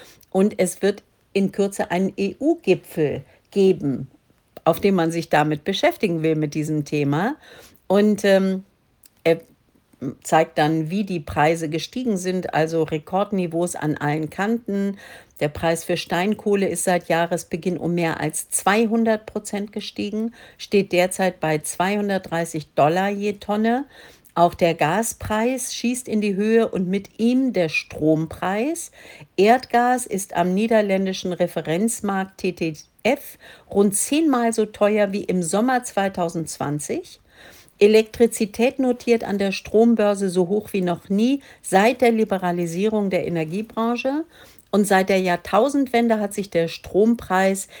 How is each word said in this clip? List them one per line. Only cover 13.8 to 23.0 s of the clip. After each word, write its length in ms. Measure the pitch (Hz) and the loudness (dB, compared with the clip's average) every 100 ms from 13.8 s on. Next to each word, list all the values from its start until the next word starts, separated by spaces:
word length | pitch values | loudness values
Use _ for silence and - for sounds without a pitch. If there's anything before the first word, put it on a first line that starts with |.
| 151 - | -4 -2
allen 320 | 147 156 151 | -2 -2 -4
Kanten. 680 | - 202 233 214 196 196 196 - - - - | -4 -2 -2 -4 -4 -4 -6 -14 -20 -20 -6
Der 100 | 147 | -4
Preis 360 | - 165 165 | -2 -2 -2
für 120 | - 170 | -2 -4
Steinkohle 720 | - 175 196 208 208 202 190 | -2 -2 -2 -2 0 0 0
ist 140 | 180 | -2
seit 260 | - 180 - | 0 0 0
Jahresbeginn 680 | 165 170 175 - 175 185 175 | 0 0 -2 -6 -6 -4 -4
um 180 | 165 | -2
mehr 240 | 175 165 - | 0 -2 -2
als 320 | 151 - - | -4 -6 -6
zweihundert 760 | - - 214 226 226 226 214 - | -2 2 2 2 2 2 0 -4
Prozent 460 | 214 208 202 208 | -10 -8 -8 -8
gestiegen, 640 | 208 - - 208 214 226 - - - | -10 -10 -8 -6 -6 -6 -8 -20 -20
steht 320 | - 202 190 | 0 0 2
derzeit 480 | 175 180 - 185 185 | 2 2 0 -2 0
bei 200 | 156 151 | -2 -2
zweihundertdreißig 1160 | - - 185 208 202 190 - 165 170 160 - | -2 -4 -2 -2 -2 -4 -4 -4 -4 -6 -4
Dollar 340 | - 143 180 | 2 2 4